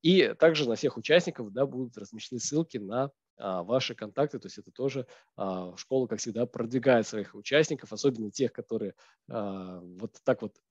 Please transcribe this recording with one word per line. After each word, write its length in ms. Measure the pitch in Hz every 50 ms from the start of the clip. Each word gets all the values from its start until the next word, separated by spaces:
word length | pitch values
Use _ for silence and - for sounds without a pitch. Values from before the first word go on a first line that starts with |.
И 320 | - 160 185 185 143 107 - _
также 280 | - 165 160 147 147
на 60 | 120 113
всех 220 | 107 - 143 -
участников, 560 | 117 110 - 151 180 170 185 - - 120 104 98
да, 140 | 123 139
будут 320 | 139 131 127 131 120 _ 110
размещены 400 | 101 - - 107 - - 127 120
ссылки 380 | - - 143 156 165 160 - 113
на, 320 | 101 95 107 123 135 139 _ _ _ _ _
а, 240 | _ - 101 92 92
ваши 320 | 85 95 120 131 127 - 120
контакты. 460 | - 110 104 - - 147 147 - 117
То 80 | -
есть 100 | - -
это 140 | - - -
тоже, 340 | _ - 127 139 127 135 127 _ - - _ _ _
а, 400 | - 101 95 92 92 90 90 90
школа, 300 | - - _ 131 135 127
как 120 | 110 113 107
всегда, 280 | - 117 104 117 120
продвигает 580 | 120 - 117 113 113 123 131 117 135 127 117 107
своих 300 | - - 107 98 - -
участников, 580 | 107 104 - 131 151 160 - 160 131 - - 110
особенно 380 | 107 - 139 127 113 110 104
тех, 200 | - - 131 120 _
которые, 420 | - 104 _ 117 110 107 95 - _ _ _ _ _ _ -
а, 500 | 117 113 101 101 98 98 92 92 92 90
вот 340 | 90 87 90 90 110 107 _ - _
так 180 | - 131 -
вот 140 | - 104 _ _ _ _